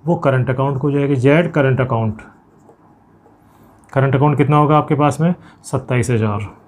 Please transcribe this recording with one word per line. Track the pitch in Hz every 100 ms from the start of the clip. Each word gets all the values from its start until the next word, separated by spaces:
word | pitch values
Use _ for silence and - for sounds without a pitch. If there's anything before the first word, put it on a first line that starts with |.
| 151
वो | 170
current | 143 131 127
account | 135 135 131
को | 147
जाएगी, | 143 143 135
Z | 131 156 160
current | 156 135 131
account। | 127 113 110 104 - - _ _ - _ _ _ _ _ _ _ _ _ - _ _
Current | 135 135 131
account | 147 143
कितना | 147 147
होगा | 147 151
आपके | 147
पास | 147 147 135
में? | 165 175 - -
सत्ताईस | - 131 - 123 120
हज़ार। | 117 107 101 101 -